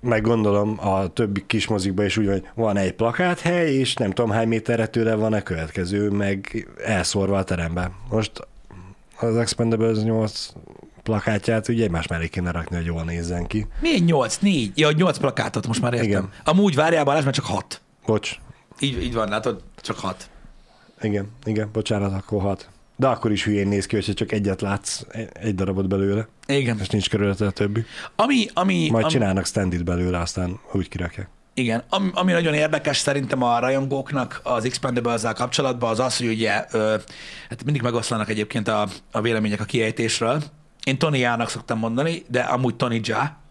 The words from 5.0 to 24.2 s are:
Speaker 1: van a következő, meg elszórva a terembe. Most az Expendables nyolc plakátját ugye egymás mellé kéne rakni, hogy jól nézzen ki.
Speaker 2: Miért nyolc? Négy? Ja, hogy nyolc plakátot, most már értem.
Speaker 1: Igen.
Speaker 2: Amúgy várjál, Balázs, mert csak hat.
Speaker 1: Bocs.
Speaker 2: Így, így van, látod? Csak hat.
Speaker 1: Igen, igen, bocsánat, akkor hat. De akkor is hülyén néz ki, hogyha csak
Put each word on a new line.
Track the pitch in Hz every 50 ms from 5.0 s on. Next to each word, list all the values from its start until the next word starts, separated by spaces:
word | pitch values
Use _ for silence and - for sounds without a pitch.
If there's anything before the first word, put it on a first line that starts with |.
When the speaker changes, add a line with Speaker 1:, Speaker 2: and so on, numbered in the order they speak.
| 113 113 113
Speaker 1:
van | 107 110 110 107
a | 104
következő, | 98 - 90 80 82 78 - - 92 87 98 101 104 104
meg | 101 101 101 98 98 98 98 - - 113 - - - - -
elszórva | - 110 95 90 - - 104 98 95 101 95
a | 95
terembe. | - 92 87 85 82 82 90 90 90 90 - - 127
Most | 120 110 107 - - - - - - - - - - 95 87 95 101 - - - - -
az | - 117 110 117
Expendables | 117 113 - - 120 113 113 107 113 113 113 107
nyolc | 107 113 113 110 110 107 - - - - - - - - - - - - - - -
plakátját | - 113 104 - - 107 101 - - 117 113 101 -
ugye | 120 117 117
egymás | 101 85 82 80 -
mellé | 82 82 82 82
kéne | - - 87 90
rakni, | 85 85 82 - 90
hogy | 87 82
jól | 85 85 82 82
nézzen | 82 85 85 85 85 87 87 87 -
ki. | - 107 107 - - -
Speaker 2:
Miért | - 330 320 226 170
nyolc? | 170 165 143 127 107 - -
Négy? | - 202 190 151 117 101 95 -
Ja, | 151
hogy | 151 151
nyolc | 151 185 180 143 -
plakátot, | - 139 - - - - - 117 - 123
most | 113 -
már | - 123 123
értem. | 117 113 104
Speaker 1:
Igen. | 101 98 95 98 - - -
Speaker 2:
Amúgy | - 160 185 208 202 151
várjál, | 127 151 165 170 160 147
Balázs, | 139 143 156 143
mert | 135 131
csak | - -
hat. | - - 101 - - - - _ _ _ _ _
Speaker 1:
Bocs. | - 110 104 - - - - - - - - _ _ - -
Speaker 2:
Így, | - 139 131 101 -
így | 123 120
van, | 117 110 101
látod? | 104 110 113 123 110 92 - - - -
Csak | - - - -
hat. | - 95 92 - - - - - - - - - - _ - - - - - -
Speaker 1:
Igen, | - 110 104 101 101 107 - - -
igen, | 110 110 104 110 104 107
bocsánat, | 110 107 - 113 104 101 98 98
akkor | 95 95 - - 104
hat. | 95 101 98 - - - - - - _ _
De | - - 131
akkor | 120 - - 113
is | 104 98 -
hülyén | - 104 101 98 98
néz | 104 101 95
ki, | - -
hogyha | 107 95 - 101
csak | -